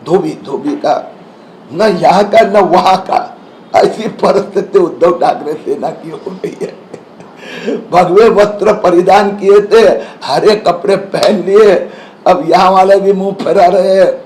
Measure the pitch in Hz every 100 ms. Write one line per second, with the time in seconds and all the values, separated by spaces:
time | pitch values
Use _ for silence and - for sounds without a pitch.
0 | 123 185 156 139 131 139 147 - 151 -
1 | - - - - - - - 160 214 180
2 | 156 180 208 220 196 208 180 180 190 185
3 | - - - - - - - - - -
4 | 214 - 196 202 - 208 - 196 165 127
5 | 170 - 147 - 147 147 - - 135 -
6 | 160 156 190 185 170 - - - - -
7 | - - - - - - 208 - - 170
8 | 180 190 226 185 208 - 202 196 185 175
9 | 180 196 202 202 190 202 202 226 196 -
10 | - - - 147 208 214 - 170 175 190
11 | - - - 202 170 202 214 175 - -
12 | - - - 180 160 175 185 190 190 196
13 | 190 190 196 196 175 185 180 196 190 190
14 | 175 -